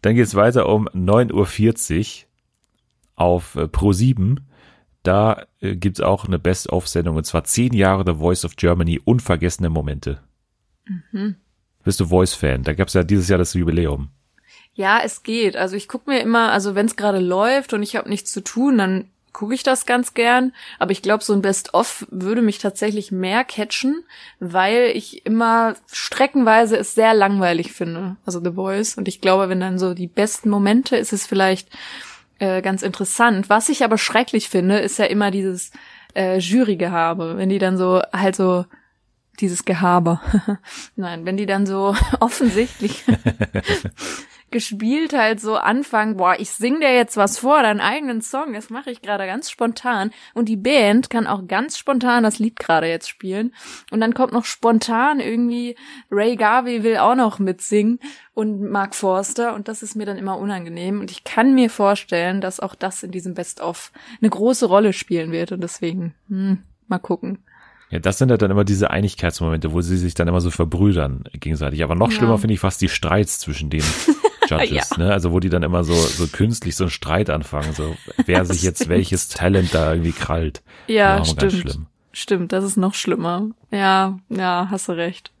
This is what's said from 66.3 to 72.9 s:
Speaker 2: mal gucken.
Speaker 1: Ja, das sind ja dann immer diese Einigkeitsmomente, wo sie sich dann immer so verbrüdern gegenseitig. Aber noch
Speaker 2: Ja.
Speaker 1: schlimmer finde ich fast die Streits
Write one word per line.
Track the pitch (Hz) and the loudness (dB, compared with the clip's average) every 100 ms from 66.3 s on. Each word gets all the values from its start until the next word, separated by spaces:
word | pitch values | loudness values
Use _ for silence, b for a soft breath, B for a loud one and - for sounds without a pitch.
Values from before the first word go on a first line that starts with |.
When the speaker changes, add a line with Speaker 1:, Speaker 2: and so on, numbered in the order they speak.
| 190 196 185 - _ _ | -4 0 -2 -4 _ _
Speaker 2:
mal | 185 | -6
gucken. | - 175 180 196 b b b b b | -4 -6 -4 -10 b b b b b
Speaker 1:
Ja, | 90 | -2
das | 90 95 | -2 2
sind | 131 | 4
ja | 113 | 6
dann | 101 | 4
immer | 98 | 4
diese | 101 98 104 | 4 2 2
Einigkeitsmomente, | 92 101 - 87 - 82 80 80 | 2 -2 0 -4 -2 -2 0 -2
wo | 82 | -2
sie | 87 92 | 0 0
sich | 90 | 0
dann | - 85 | 0 0
immer | 90 | 2
so | 87 | 0
verbrüdern | - 82 85 101 87 69 65 - | 0 -2 4 4 4 0 -4 -10
gegenseitig. | - 76 76 73 73 | -10 -6 -4 -4 -2
Aber | 76 85 | -2 2
noch | 117 | 2
Speaker 2:
Ja. | 220 | 2
Speaker 1:
schlimmer | 117 107 | 2 2
finde | 110 | 2
ich | 101 | 0
fast | 95 - | 0 0
die | |
Streits | 92 | -2